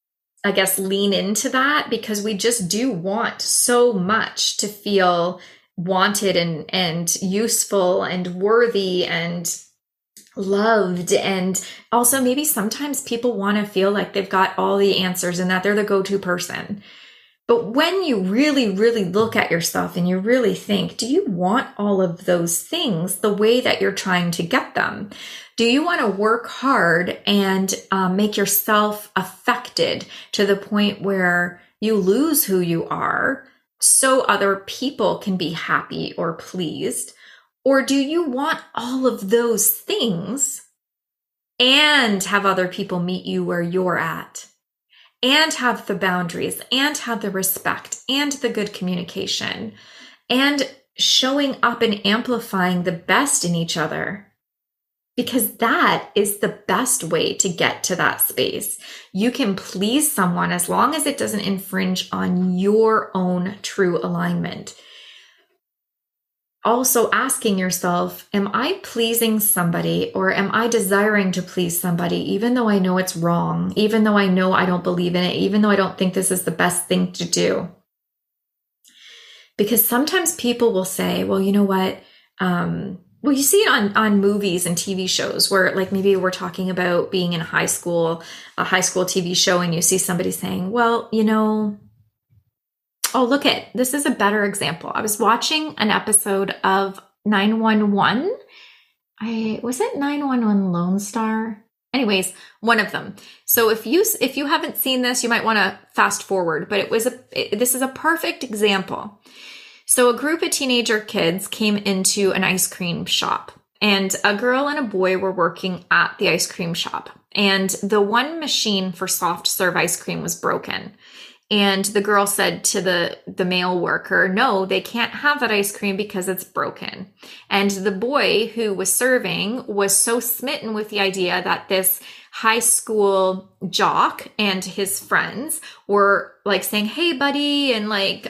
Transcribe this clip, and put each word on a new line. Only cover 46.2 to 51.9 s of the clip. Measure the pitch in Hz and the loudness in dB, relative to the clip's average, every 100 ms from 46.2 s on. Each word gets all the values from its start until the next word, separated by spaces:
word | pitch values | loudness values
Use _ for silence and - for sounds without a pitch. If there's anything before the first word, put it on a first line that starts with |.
| 175 175 165 - - | -2 -4 -6 -6 -4
and | 247 285 294 | 0 0 -2
have | - 226 | -4 -4
the | 202 | -4
respect, | 190 190 - - 180 - - - | -2 -2 -2 -4 -4 -8 -10 -4
and | 269 294 | -2 -2
the | 277 233 | -2 -4
good | 214 202 | -2 -4
communication, | - 185 180 170 190 - - 104 - 214 - - - - - - | -4 -4 -4 -6 -8 -6 -4 -4 -6 -10 -14 -20 -20 -20 -20 -4
and | 247 277 285 254 - _ - | 2 2 0 -4 -8 _ -2
showing | - - 262 285 277 - | 2 4 2 2 0 2
up | 226 233 | 0 2
and | 226 | 0